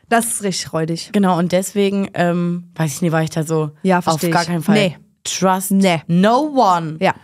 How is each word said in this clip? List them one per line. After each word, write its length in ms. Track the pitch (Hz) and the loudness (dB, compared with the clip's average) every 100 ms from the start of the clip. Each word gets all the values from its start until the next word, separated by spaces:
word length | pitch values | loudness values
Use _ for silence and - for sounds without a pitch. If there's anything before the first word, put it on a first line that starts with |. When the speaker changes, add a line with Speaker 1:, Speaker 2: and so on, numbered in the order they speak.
| - | -2
Speaker 1:
Das 160 | 233 233 | 0 0
ist 160 | - | -4
richtig 280 | 202 175 - | -4 -6 -6
räudig. 360 | 160 160 165 - | -4 -4 -6 -2
Speaker 2:
Genau, 260 | 208 190 170 | 0 2 2
und 120 | 175 | 0
deswegen, 580 | 180 190 202 196 196 196 | 0 -2 -2 0 0 -4
ähm, 560 | - 175 175 175 175 - - | -2 0 0 -2 -4 -8 -4
weiß 180 | 160 135 | -4 -2
ich 60 | |
nicht, 100 | 175 | -2
war 120 | 160 | 0
ich 80 | 160 | -2
da 120 | 165 | -4
so, 280 | 156 160 151 151 | -2 -2 -4 -4
Speaker 1:
Ja, 180 | 190 180 | 0 0
Speaker 2:
auf 40 | |
Speaker 1:
versteh 260 | 170 160 175 | 0 0 0
Speaker 2:
gar 120 | 165 | 0
Speaker 1:
ich. 40 | 170 | 0
Speaker 2:
keinen 120 | 175 | -2
Fall. 140 | 151 208 | 2 2
Speaker 1:
Nee. 220 | 190 - _ _ | 2 -4 _ _
Speaker 2:
Trust 480 | - - 190 190 190 | -10 -2 0 0 0
Speaker 1:
Nee. 300 | 196 190 165 - | 2 2 2 0
Speaker 2:
no 440 | 175 202 247 302 269 | 2 4 4 2 2
one. 420 | 208 175 160 160 | 2 2 -2 -2
Speaker 1:
Ja. 140 | 185 - | -2 -2